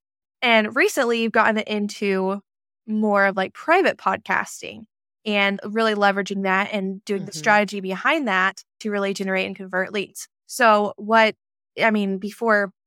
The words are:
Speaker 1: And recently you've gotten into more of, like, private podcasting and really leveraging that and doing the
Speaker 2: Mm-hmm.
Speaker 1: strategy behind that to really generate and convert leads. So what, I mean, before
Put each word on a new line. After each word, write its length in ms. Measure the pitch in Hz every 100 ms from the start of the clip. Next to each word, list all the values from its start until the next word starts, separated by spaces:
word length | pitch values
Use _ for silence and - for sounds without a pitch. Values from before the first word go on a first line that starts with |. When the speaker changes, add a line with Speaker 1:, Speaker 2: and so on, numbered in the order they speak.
| _ _ _ -
Speaker 1:
And 340 | 247 226 214
recently 480 | 233 403 - 233 233
you've 100 | 226
gotten 260 | 226 214 214
into 840 | - 214 208 - 202 190 190 202 - _ _ _ -
more 400 | 214 214 202 196
of, 100 | 190
like, 160 | 190
private 460 | - - 359 277 -
podcasting 880 | 190 175 - 185 - - - 214 220 _ _ _
and 340 | 220 202 196 196
really 300 | 208 214 226
leveraging 500 | 208 202 196 190 196
that 240 | 190 190 202
and 320 | 214 190 190
doing 200 | - 196
the 80 | 156
Speaker 2:
Mm-hmm. 60 | 156
Speaker 1:
strategy 420 | 220 208 202 208
behind 480 | 185 185 254 320 247
that 340 | 185 190 - - -
to 140 | 214
really 200 | 202 196
generate 340 | 196 190 190 196
and 100 | 190
convert 360 | 190 185 185
leads. 360 | 208 - - - _ -
So 460 | - 233 208 208 -
what, 380 | 208 226 220 - _ _ _ -
I 80 | 226
mean, 280 | 214 196 196
before 540 | 202 - 226 208 196 _